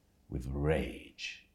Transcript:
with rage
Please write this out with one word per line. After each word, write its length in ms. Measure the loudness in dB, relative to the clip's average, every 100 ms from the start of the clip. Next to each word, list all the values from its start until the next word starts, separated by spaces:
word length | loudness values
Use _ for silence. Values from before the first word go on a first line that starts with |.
| _ _ -8
with 180 | -4 -2
rage 960 | 2 4 4 2 -6 -14 -10 -10 -10 -16